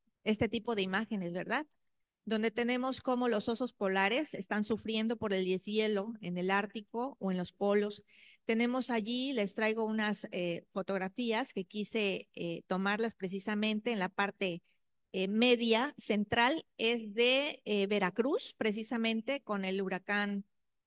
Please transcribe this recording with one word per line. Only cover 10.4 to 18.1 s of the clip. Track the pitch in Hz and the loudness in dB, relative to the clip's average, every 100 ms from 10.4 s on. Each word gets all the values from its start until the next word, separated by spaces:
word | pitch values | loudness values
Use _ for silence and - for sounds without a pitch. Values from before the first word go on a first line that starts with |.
| 175 170 - | -2 -4 -6
fotografías | 202 185 196 190 220 240 220 269 | -6 -2 -2 -4 -4 -2 0 -2
que | - | -6
quise, | 180 214 202 226 202 180 - | -6 -6 -4 0 0 0 -6
eh, | - 170 165 - | -8 -6 -6 -4
tomarlas | 180 196 208 226 | 0 0 0 -2
precisamente | - 190 190 220 214 214 214 240 | -2 -6 -4 -4 0 0 0 -2
en | 220 | -2
la | 185 | -2
parte, | - 202 - 190 170 - _ _ _ _ | 0 -2 0 -4 -4 -10 _ _ _ _
eh, | 190 190 | -4 0
media | 214 247 240 233 220 285 - | 4 6 6 4 4 2 -4
central, | - 208 208 240 240 320 - - | -2 0 2 4 4 2 -4 -2
es | 226 240 214 | 0 0 -2
de, | 202 240 262 285 - | 2 4 4 0 -6
eh, | - 208 196 | -2 0 2
Veracruz, | 208 185 | 2 2